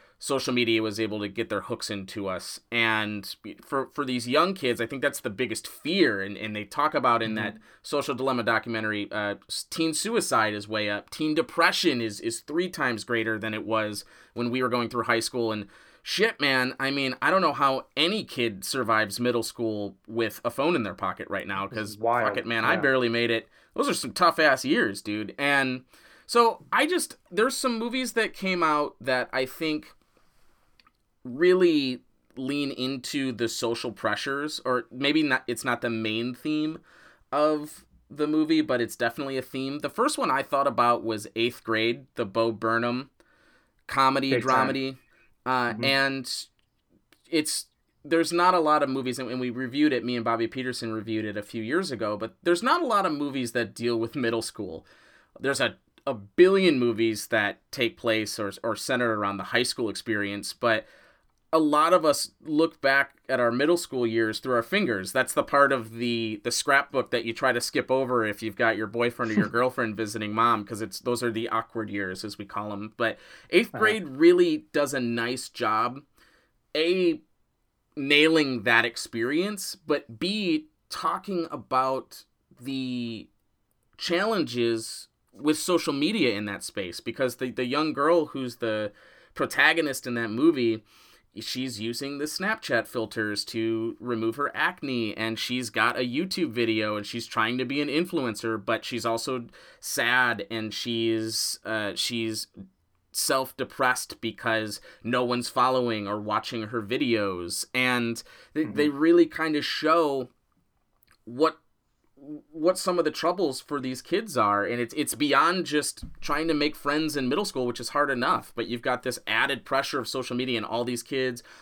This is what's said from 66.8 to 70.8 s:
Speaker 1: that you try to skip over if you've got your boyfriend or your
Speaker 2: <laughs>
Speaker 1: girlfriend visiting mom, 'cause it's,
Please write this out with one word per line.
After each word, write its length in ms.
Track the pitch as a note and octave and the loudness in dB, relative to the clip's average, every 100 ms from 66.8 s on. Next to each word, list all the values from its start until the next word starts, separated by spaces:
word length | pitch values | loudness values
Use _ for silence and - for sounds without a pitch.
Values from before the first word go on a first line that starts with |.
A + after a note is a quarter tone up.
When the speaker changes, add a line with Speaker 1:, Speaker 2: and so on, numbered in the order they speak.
| - C3+ B2 | 2 -2 0
Speaker 1:
that 160 | A#2+ A#2 | -2 -2
you 80 | |
try 180 | A#2 C3 | 0 0
to 80 | A#2+ | 0
skip 300 | - C#3 A#2+ | 0 -2 0
over 340 | C3 B2 B2 A2 | 0 2 0 0
if 160 | G2+ | -2
you've 140 | A2 G2 | -4 0
got 200 | A2+ G#2 | 0 0
your 100 | G#2+ | -2
boyfriend 440 | A#2 A#2+ - A#2 | 0 0 0 0
or 20 | |
your 140 | G#2+ G#2 | 2 2
Speaker 2:
<laughs> 20 | |
Speaker 1:
girlfriend 460 | A#2+ B2+ - A2 G#2 | 2 0 0 -2 -2
visiting 360 | G#2 G#2+ G#2 | -4 -4 -2
mom, 300 | A2 A#2 G#2+ | 2 4 2
'cause 160 | G2+ | -2
it's, 180 | G#2 | -8